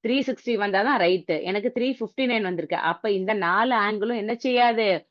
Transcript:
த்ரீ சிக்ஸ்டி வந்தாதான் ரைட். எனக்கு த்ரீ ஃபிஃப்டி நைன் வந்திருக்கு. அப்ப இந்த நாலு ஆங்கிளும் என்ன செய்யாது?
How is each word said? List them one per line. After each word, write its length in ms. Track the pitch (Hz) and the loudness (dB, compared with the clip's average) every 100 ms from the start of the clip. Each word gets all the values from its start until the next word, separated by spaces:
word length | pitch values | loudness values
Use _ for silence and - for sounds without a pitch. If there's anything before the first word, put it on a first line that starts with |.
த்ரீ 120 | 226 269 | 0 0
சிக்ஸ்டி 340 | 262 247 - 220 | 0 -4 -4 -2
வந்தாதான் 420 | 202 196 226 262 | 0 0 2 2
ரைட். 360 | 175 185 - 156 | 2 2 0 -4
எனக்கு 260 | - 196 233 | -2 -2 -2
த்ரீ 160 | - 254 | -2 -2
ஃபிஃப்டி 320 | 254 220 - 262 | -2 -8 -2 0
நைன் 160 | 233 | 0
வந்திருக்கு. 360 | 190 175 160 170 | -2 -4 -4 -2
அப்ப 260 | 160 170 220 | -2 -2 -2
இந்த 200 | 196 190 | 0 0
நாலு 400 | 208 170 190 240 | 0 2 2 2
ஆங்கிளும் 460 | 233 202 214 214 233 | 2 0 -2 -2 -2
என்ன 140 | 208 | -4
செய்யாது? 520 | 233 262 247 240 226 220 170 _ | -4 0 4 4 4 2 0 _